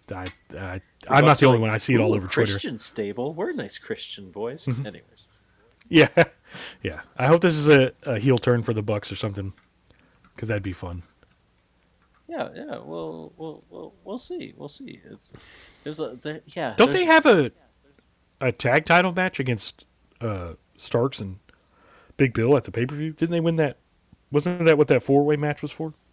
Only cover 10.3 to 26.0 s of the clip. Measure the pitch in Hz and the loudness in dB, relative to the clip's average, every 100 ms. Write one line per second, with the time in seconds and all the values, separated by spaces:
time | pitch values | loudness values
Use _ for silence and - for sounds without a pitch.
10.3 | - 113 104 95 90 90 87 - _ _ | -12 -6 -6 -6 -10 -10 -12 -14 _ _
11.3 | _ _ _ _ _ _ _ _ _ - | _ _ _ _ _ _ _ _ _ -12
12.3 | 330 - - 294 123 147 170 160 165 156 | -8 -8 -10 -14 -14 -12 -12 -12 -14 -18
13.3 | - 160 151 _ 175 165 - - 247 - | -16 -16 -16 _ -20 -20 -20 -16 -14 -12
14.3 | 359 - - 143 - 262 - - 104 - | -14 -14 -16 -18 -18 -20 -20 -20 -20 -20
15.3 | - - - - _ 151 156 131 123 147 | -20 -20 -20 -20 _ -14 -10 -10 -10 -12
16.3 | 156 - 180 135 104 262 370 339 320 294 | -14 -14 -8 -4 2 2 2 4 4 6
17.3 | 185 120 - _ _ _ _ _ _ _ | 4 2 -4 _ _ _ _ _ _ _
18.3 | - 131 - 127 147 156 170 185 175 185 | -6 -4 -2 0 2 4 4 4 0 -2
19.3 | - 127 113 - - _ _ _ _ 117 | -2 -4 -4 -6 -12 _ _ _ _ -6
20.3 | 95 87 78 _ _ - 120 135 - 101 | -6 -8 -14 _ _ -4 -2 0 -4 -10
21.3 | 92 _ _ _ _ _ _ _ - 135 | -12 _ _ _ _ _ _ _ 0 0
22.3 | 117 117 143 - 113 127 147 160 156 165 | 2 2 2 0 -4 -4 -6 -8 -4 -2
23.3 | 170 165 160 147 - _ _ _ _ _ | 0 0 0 -2 -4 _ _ _ _ _
24.3 | 147 180 180 165 151 147 131 - 139 147 | -2 0 2 4 4 4 2 4 4 4
25.3 | 147 147 147 147 - 160 - | 0 -2 -6 -10 -10 -12 -12